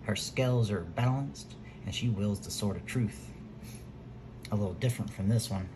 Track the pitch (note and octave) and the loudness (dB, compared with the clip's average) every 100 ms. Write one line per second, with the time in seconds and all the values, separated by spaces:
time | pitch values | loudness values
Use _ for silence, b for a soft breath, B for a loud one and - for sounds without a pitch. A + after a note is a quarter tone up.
0 | - G2 - - B2+ B2 G#2+ G2+ E2+ A2+ | 0 0 0 2 4 6 4 2 0 2
1 | B2 C3+ C#3 - - - B B G2 - | 4 4 0 -6 -12 -12 B B -4 0
2 | A#2+ G2+ G#2 G2 - - G#2 F2+ - C3 | 2 4 2 0 -2 0 0 0 -2 2
3 | G#2+ - - - - - B B B - | 2 0 -12 -12 -12 -12 B B B -14
4 | - - - - - G#2+ G2+ F2 B2+ - | -14 -14 -14 -12 -2 0 0 2 0 2
5 | G2+ - F#2+ A2+ - G2 F#2+ | -4 2 4 4 4 -2 -4